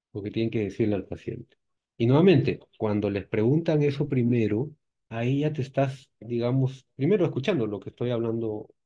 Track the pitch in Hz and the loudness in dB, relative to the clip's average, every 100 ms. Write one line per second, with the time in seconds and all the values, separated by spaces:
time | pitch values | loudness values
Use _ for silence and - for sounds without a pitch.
0 | _ 104 101 110 113 113 98 98 107 101 | _ -10 -6 -4 -2 -2 -4 0 0 0
1 | - - - - - _ _ _ _ - | -4 -10 -10 -12 -14 _ _ _ _ -2
2 | 117 139 190 143 - 87 - _ 107 104 | 4 6 8 6 4 -2 -10 _ -2 0
3 | 101 101 - 110 113 156 170 156 143 135 | 0 -2 -2 0 2 2 2 2 0 0
4 | 139 131 120 120 107 104 151 - _ _ | -2 0 2 2 2 0 -4 -10 _ _
5 | _ 113 120 139 151 151 - - 135 - | _ -6 -2 0 -2 -4 -4 -2 -2 -4
6 | - _ 117 120 120 131 131 - _ - | -18 _ -6 -2 0 0 0 -4 _ -4
7 | 143 202 156 123 131 160 107 101 - - | 0 2 2 0 -2 0 -2 -4 -10 -6
8 | 120 117 117 113 110 107 - _ | -4 -2 -2 -2 -4 -6 -12 _